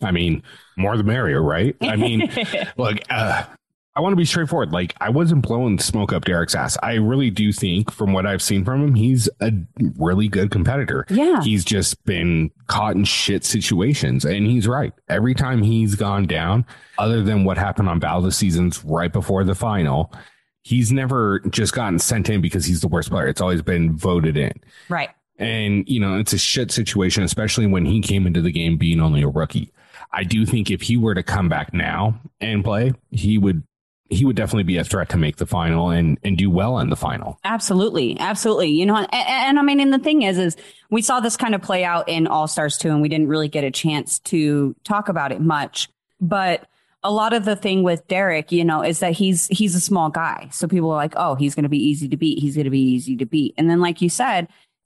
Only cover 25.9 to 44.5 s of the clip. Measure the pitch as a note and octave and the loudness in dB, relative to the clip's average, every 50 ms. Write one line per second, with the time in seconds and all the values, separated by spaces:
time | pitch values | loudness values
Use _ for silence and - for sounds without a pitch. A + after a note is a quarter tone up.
25.9 | C3+ A#2 G2+ G2 F#2+ G2 G#2+ - - F#2 - - - C3+ B2 - - - A2 - | 0 0 0 0 0 -2 -2 -2 -2 -2 0 0 -2 -2 -2 -2 -2 -4 -4 -2
26.9 | - G2+ F#2 F#2 - G#2+ G2 F2+ - - A2 G#2+ - - A2 G2+ F#2+ F#2 E2 D2+ | 0 0 0 2 2 0 0 0 -2 -2 -4 -2 0 0 2 2 2 2 2 2
27.9 | G2 A2+ G2+ - G2+ G2 F#2 F2+ E2 F2 E2 F2 D#2 E2+ E2+ E2 E2 D2+ D#2+ E2 | 2 0 0 0 0 0 2 2 2 2 0 0 0 0 0 0 0 2 2 2
28.9 | E2+ E2 D#2+ D#2+ D2+ D2 C#2+ C#2+ C#2 D#2 D#2+ - - - - - _ _ _ _ | 2 2 2 2 2 2 2 0 0 -2 -4 -4 -4 -6 -6 -6 _ _ _ _
29.9 | - - - - - - G2+ F2 A2 A2 A2 F2 - A#2 G2 G2+ G2 E2+ - - | -20 -20 -16 -10 -8 -6 -4 -2 0 0 2 2 2 0 0 0 -2 -4 -2 0
30.9 | A#2 A#2+ A2+ A2+ G2+ F2+ F2 - - G#2 F#2 E2+ D#2 D2+ D2+ - - F2+ E2 D#2 | 0 2 2 2 0 0 -2 -2 -2 0 0 0 0 -2 -4 -4 -4 -4 -2 -2
31.9 | D#2+ E2 G2 A2 A2+ A2+ - - _ - G2+ G#2+ A2 G2+ F#2+ A2+ G#2 G#2 A#2+ C3 | -2 -2 0 0 -2 -2 -6 -20 _ -8 -6 -2 -2 -2 0 0 0 0 0 0
32.9 | B2+ - _ - - G#2+ F#2 G2+ G#2+ G#2+ G2 G2 F2+ D#2+ D2 _ _ _ _ _ | -2 -4 _ -8 -6 -2 0 2 2 4 4 2 2 0 -2 _ _ _ _ _
33.9 | _ _ _ - - F2+ C#3 C3+ A#2 G#2+ A2 F#2 - G#2+ G2 E2+ F#2 E2+ D#2+ - | _ _ _ -4 -2 0 2 2 2 0 -2 -2 0 0 0 0 0 -2 -2 -2
34.9 | - G2 E2+ - - F2 D#2 D2+ D2 - E2+ D#2+ - F2 E2+ E2 E2 E2 E2+ F2+ | -2 -2 -2 0 0 0 0 0 -2 -4 -6 -4 -2 -2 0 0 0 0 0 0
35.9 | E2+ E2+ E2+ D#2+ D2 - - G2+ F#2+ E2 G2 G2+ F2 F#2 G2 A#2 B2+ - C3 - | 2 2 2 2 0 0 0 -2 0 0 2 2 2 2 2 0 0 0 -2 -2
36.9 | - - - - - - - - - - - F#3+ A3+ A3+ - - G3 F#3 G3+ A3+ | -2 -4 -4 -4 -6 -6 -8 -10 -12 -8 -6 -4 -4 -4 -2 0 0 2 2 0
37.9 | - D#3+ C3 A2+ - - - F#3 G#3+ - - A3+ G#3+ - F#3 D#3 D3 D#3 F3+ G3+ | 0 0 -2 -2 -2 -4 -4 -4 -4 -2 0 0 0 2 2 2 2 2 2 2
38.9 | G#3 A3 F#3+ - - B3 A3 - B3+ C4 A#3+ C4+ C#4 C#4+ C#4+ C#4+ C#4+ C#4 C#4 C#4 | 2 0 0 -2 -2 -2 -2 -2 -2 0 2 2 2 4 4 4 4 4 4 4
39.9 | C4+ C4+ - G#3+ G#3 G#3 A#3 G3 F#3+ F3 F#3 E3+ D#3+ - - - - - _ - | 2 2 2 2 2 2 2 2 2 2 0 0 -2 -4 -10 -20 -20 -20 _ -4
40.9 | G#3 A#3 G#3+ - C4 B3+ A3 A#3 A3+ - B3+ A3+ G#3+ F#3+ - - G3 F3+ F3+ F3 | -2 -2 0 0 0 0 0 -2 -2 -2 -2 0 -2 -2 -2 -2 0 0 0 0
41.9 | F3 E3+ - - E3 E3 D#3+ - - D#3 D#3 D#3 - - D#3 D3 C#3+ - - E3 | 0 0 0 0 0 0 0 2 2 0 0 -2 -2 -2 -2 -2 -2 -2 -2 0
42.9 | D3+ D3 D3+ D3+ D#3 D#3 D#3 C#3 D3+ D#3 D3+ D3 - D#3 C#3 C3+ B2+ - - D#3+ | 0 2 0 0 2 0 0 2 0 0 -2 -2 -2 -2 -2 -2 -2 -2 -2 -2
43.9 | D3+ D3 A#2+ - - - - - - E3 D3+ D3+ | 0 -2 -2 -4 -6 -8 -6 -2 0 0 2 2